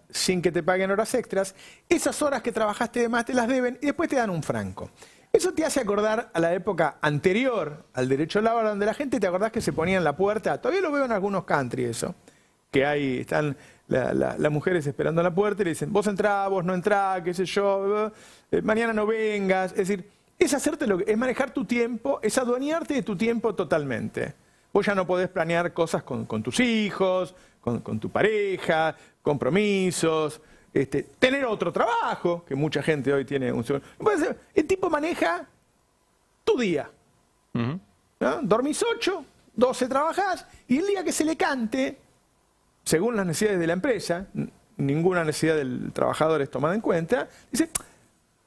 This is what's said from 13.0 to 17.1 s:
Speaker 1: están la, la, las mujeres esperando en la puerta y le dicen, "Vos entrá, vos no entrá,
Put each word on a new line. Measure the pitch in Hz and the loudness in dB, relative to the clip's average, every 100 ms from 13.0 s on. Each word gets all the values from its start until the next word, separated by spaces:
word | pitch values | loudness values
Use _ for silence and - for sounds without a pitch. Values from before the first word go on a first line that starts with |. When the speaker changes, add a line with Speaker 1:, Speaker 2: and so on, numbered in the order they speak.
| 139 127 | -2 -4
Speaker 1:
están | 120 156 151 135 - - - | -2 0 0 -4 -12 -20 -4
la, | 131 123 | 0 0
la, | 131 131 - | 0 -2 0
las | 151 | 0
mujeres | 147 185 180 143 | 0 0 -2 -2
esperando | - 151 165 | -2 0 2
en | 175 | 0
la | 175 | 0
puerta | 208 202 | 0 0
y | 180 | -2
le | |
dicen, | 151 147 | -4 -2
"Vos | 208 208 | 0 0
entrá, | 202 208 202 196 | 0 0 0 0
vos | 190 175 | 0 0
no | |
entrá, | 185 202 202 196 | -2 2 2 2